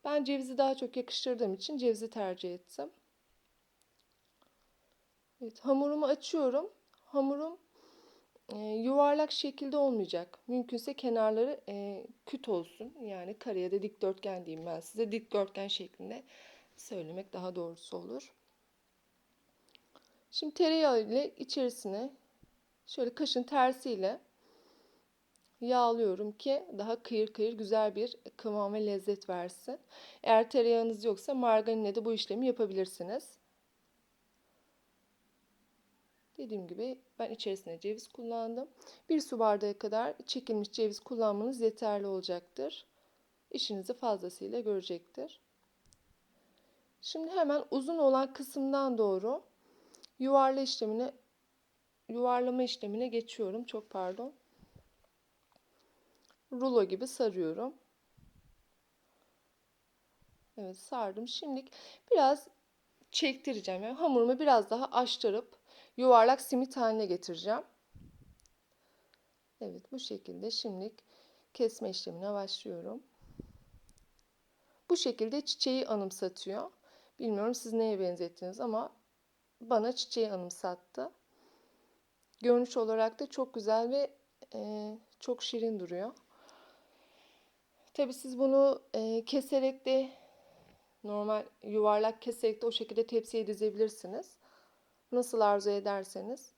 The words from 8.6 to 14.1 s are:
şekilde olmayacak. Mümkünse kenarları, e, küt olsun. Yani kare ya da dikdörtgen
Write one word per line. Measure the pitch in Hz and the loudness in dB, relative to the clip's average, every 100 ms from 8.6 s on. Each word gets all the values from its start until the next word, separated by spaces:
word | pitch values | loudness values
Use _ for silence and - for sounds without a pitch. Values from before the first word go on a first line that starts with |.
| 214 214 240 277 285 294 302 | -4 -2 2 4 6 4 0
şekilde | - 285 277 277 285 | -2 -4 -6 -2 2
olmayacak. | 277 233 180 175 175 - - | 2 2 -2 -4 -6 -16 -4
Mümkünse | 247 247 240 254 | -4 -4 -6 -6
kenarları, | 269 254 226 220 220 254 294 - | -4 -2 2 2 2 0 -2 -8
e, | 202 202 196 - - | -8 -8 -10 -14 -20
küt | - 269 262 | -12 -10 -2
olsun. | 180 170 - 233 311 | -2 -4 -14 -16 -12
Yani | 220 190 180 208 | -12 -10 -10 -10
kare | 247 190 | -6 -4
ya | 180 | 0
da | 196 | -2
dikdörtgen | 202 - 190 | -2 0 -2